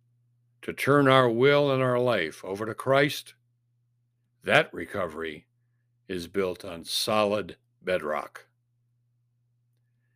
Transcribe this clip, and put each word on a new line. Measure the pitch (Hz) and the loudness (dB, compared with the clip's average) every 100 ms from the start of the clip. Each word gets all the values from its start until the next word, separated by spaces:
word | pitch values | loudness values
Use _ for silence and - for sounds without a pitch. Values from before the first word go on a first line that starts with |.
| _ _ _ _ _ _ | _ _ _ _ _ _
to | - | -12
turn | 82 - 143 135 | -4 2 4 6
our | 131 123 | 6 4
will | 113 139 143 143 | 4 4 4 2
and | 131 | 0
our | 127 123 | 0 0
life | 123 107 80 - | 2 0 -2 -6
over | 95 98 | -10 -8
to | 110 110 | -8 -6
Christ, | 131 135 147 - - - _ _ _ _ _ _ _ _ _ _ | 0 2 2 -2 -14 -20 _ _ _ _ _ _ _ _ _ _
that | 95 131 165 | 0 2 2
recovery | - 87 101 85 78 80 76 _ _ _ _ _ _ - | -8 -8 -6 -6 -6 -10 -12 _ _ _ _ _ _ -10
is | 92 85 | -10 -6
built | 98 92 87 | -4 -4 -6
on | 98 82 | -12 -14
solid | 80 - - 107 104 104 87 - _ _ | -8 -4 0 2 2 0 -6 -14 _ _
bedrock. | 92 90 76 73 - - _ _ _ _ _ _ _ _ _ _ _ _ _ _ _ _ _ | -2 -2 -2 -4 -6 -16 _ _ _ _ _ _ _ _ _ _ _ _ _ _ _ _ _